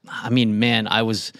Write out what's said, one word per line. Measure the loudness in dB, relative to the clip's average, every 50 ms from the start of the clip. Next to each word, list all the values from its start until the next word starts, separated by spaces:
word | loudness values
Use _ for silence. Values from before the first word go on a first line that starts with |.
| _ -16
I | -12 -10 -4 0
mean, | 2 2 2 2 2 2
man, | 2 2 2 0 0
I | 0 0 0 0
was, | 0 -2 -4 -6 -10 -14 -18